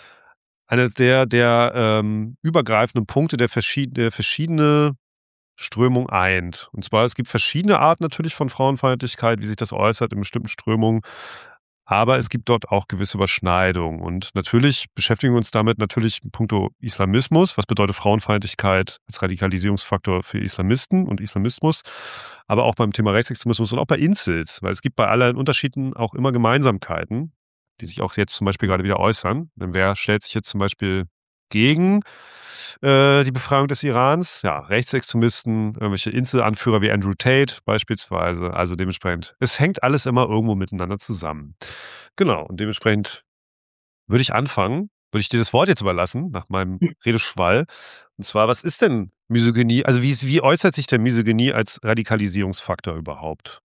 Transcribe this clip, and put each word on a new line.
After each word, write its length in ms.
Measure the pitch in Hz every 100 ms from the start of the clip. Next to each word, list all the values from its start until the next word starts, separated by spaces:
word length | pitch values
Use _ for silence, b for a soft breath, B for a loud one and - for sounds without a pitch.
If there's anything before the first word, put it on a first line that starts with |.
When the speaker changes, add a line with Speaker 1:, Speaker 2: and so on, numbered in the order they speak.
| B B B B _ _ -
Speaker 1:
einer 240 | 117 123
der, 360 | 117 127 131 131
der, 480 | 120 120 117 120 123
ähm, 640 | 110 110 107 107 107 131
übergreifenden 640 | 156 165 117 107 120 123 104
Punkte, 320 | - 160 139
der 120 | 123
verschied-, 480 | - - - 135 127
der 140 | 117
verschiedene 840 | - 117 - 160 160 151 147 147 135 _ _ _ _ _ -
Strömung 540 | - 107 123 123 127
eint. 600 | 98 92 92 87 - -
Und 120 | -
zwar, 220 | - 110 120
es 100 | -
gibt 120 | 120
verschiedene 520 | 117 - 147 196 196
Arten 240 | 151 170
natürlich 320 | 165 - 160 -
von 140 | 135
Frauenfeindlichkeit, 920 | - 131 139 135 127 123 - 117 113
wie 60 | 104
sich 80 | 104
das 160 | 110
äußert 420 | 98 101 110 113
in 60 | 104
bestimmten 280 | 101 117 113
Strömungen, 540 | - - 110 113 113 - B B B B B _ _ -
aber 320 | 98 113 131
es 120 | -
gibt 180 | 127 -
dort 220 | 117 -
auch 180 | 101 -
gewisse 300 | 95 98 101
Überschneidungen. 840 | 95 - 92 87 92 90 82 80
Und 280 | 87 90 - 98
natürlich 500 | - 117 143 131 - -
beschäftigen 380 | - 113 135
wir 40 | 120
uns 140 | 107
damit 280 | 113 107 107
natürlich 440 | 107 - 110 -
in 80 | -
puncto 380 | - 113 104 95 -
Islamismus. 800 | 120 - 98 104 131 160 190 -
Was 80 | -
bedeutet 300 | 104 101 95
Frauenfeindlichkeit 1040 | 101 104 - 104 101 - 101 95 95 - -
als 160 | -
Radikalisierungsfaktor 1000 | 95 92 98 90 98 101 - 98 - 90
für 160 | - 107
Islamisten 680 | 101 - 92 131 - 185 185
und 120 | 98
Islamismus? 640 | 104 101 107 - 156 156 - B B B B B B
Aber 160 | 107
auch 120 | 120 110
beim 180 | 113
Thema 180 | 101 107
Rechtsextremismus 640 | 101 120 120 120 113 110
und 60 | 120
auch 60 | 135
bei 120 | 139
Incels, 680 | 151 202 - 85 80 -
weil 80 | 95
es 100 | 95
gibt 140 | 131 -
bei 120 | 104
allen 280 | 113 123 123
Unterschieden 580 | 135 143 143 135 135
auch 200 | - 113
immer 180 | - 131
Gemeinsamkeiten, 1000 | 120 113 131 135 98 - 82 - 110 160 _ _ _ _ -
die 40 | 98
sich 160 | -
auch 140 | 92 -
jetzt 180 | 101
zum 120 | - 98
Beispiel 240 | 95 101
gerade 160 | 92 95
wieder 140 | 92
äußern. 520 | 95 110 92 127 165 -
Denn 200 | 92 90
wer 200 | 95 98
stellt 260 | - 104
sich 100 | -
jetzt 160 | 110 -
zum 120 | 101
Beispiel 440 | 98 - 101 95 90 _ _ _ -
gegen, 520 | 104 120 156 180 208 - B B B B B B B
äh, 420 | 139 135 139 139
die 80 | 135
Befreiung 360 | 127 - 139 143
des 160 | 143
Irans? 580 | 147 120 127 160 180 -
Ja, 180 | 101 73
Rechtsextremisten, 1160 | 73 104 127 131 - 117 117 - 117 110 107 110
irgendwelche 340 | 107 95 -
Inselanführer 720 | 113 127 127 107 107 - 107
wie 100 | 104
Andrew 220 | 104 98 95
Tate 420 | 127 131 139 - -
beispielsweise. 880 | 107 - 107 - 90 85 87 87
Also 220 | 87 90 90
dementsprechend, 600 | 92 90 92 87 82 -
es 200 | 127 -
hängt 240 | 151 196
alles 220 | 123 143 135
immer 220 | 123 123
irgendwo 280 | 107 113 101
miteinander 420 | 92 95 90 101
zusammen. 580 | - - 80 78 73 - B B B B B -
Genau, 300 | 190 90 76
und 140 | 87
dementsprechend 640 | 104 104 113 104 101 - _ _ _ _ _ _ _ _ -
würde 140 | 113
ich 120 | 131
anfangen, 560 | 110 139 - 95 139 208 _ _
würde 100 | 107
ich 80 | 98
dir 100 | 117
das 140 | 117
Wort 160 | 120 185
jetzt 120 | 160
überlassen, 500 | 98 90 90 120 175
nach 180 | 95 -
meinem 300 | 95 92 92
Speaker 2:
Hm. 140 | 170 - -
Speaker 1:
Redeschwall. 600 | 113 - - 87 107 165 B B B B -
Und 80 | 101
zwar, 220 | 107 113
was 160 | 123
ist 180 | 170 -
denn 300 | 214 120 98 _ -
Misogynie? 580 | 117 117 117 120 120 -
Also 160 | 123
wie 100 | 127
ist, 160 | 135 135
wie 140 | 156
äußert 340 | 135 170 196 -
sich 120 | 135
denn 140 | 123
Misogynie 520 | 117 117 110 110 127
als 260 | 113 107 -
Radikalisierungsfaktor 1120 | 113 113 107 113 101 92 95 95 - 90 - 82
überhaupt? 640 | 78 73 80 78 - - _